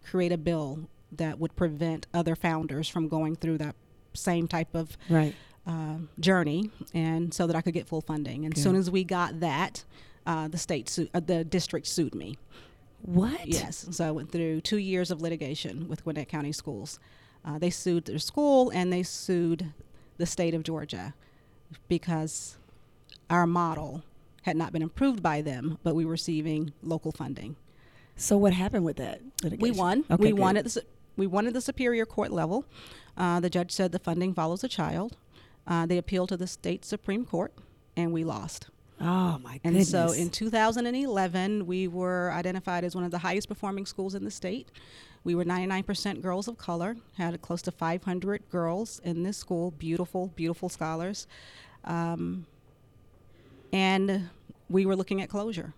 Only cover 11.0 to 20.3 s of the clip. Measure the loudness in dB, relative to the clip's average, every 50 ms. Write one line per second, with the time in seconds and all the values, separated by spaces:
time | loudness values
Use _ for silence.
11 | -2 0 0 -2 0 2 0 0 0 0 0 0 0 0 -4 -4 -4 -2 0 0
12 | 0 0 -2 -6 -8 -8 -12 -14 -14 -20 -20 -20 -20 -20 -20 -20 -20 -20 -20 -14
13 | -8 2 4 4 4 4 0 -2 -2 0 0 0 0 -2 -8 -10 -10 -10 -4 -2
14 | 0 0 0 -2 -4 -4 -4 -2 0 0 0 -2 0 0 0 0 0 0 0 0
15 | 0 0 -2 -2 -2 -4 -2 -4 -4 -6 -6 -6 -6 -8 -6 -8 -6 -6 -6 -6
16 | -4 -4 -4 -4 -6 -6 -4 -4 -4 -4 -4 -6 -6 -8 -8 -8 -8 -10 -12 -14
17 | -18 -20 -20 -20 -20 -20 -20 -14 -10 -8 -4 0 0 0 0 0 0 2 2 2
18 | 0 -2 -6 -4 -4 -2 0 2 4 8 8 8 6 6 4 0 2 2 2 0
19 | 0 -4 -6 -8 -2 0 2 2 4 2 0 0 -2 -8 -8 -14 -20 -20 -20 -20
20 | -20 -20 -6 -4 -4 -4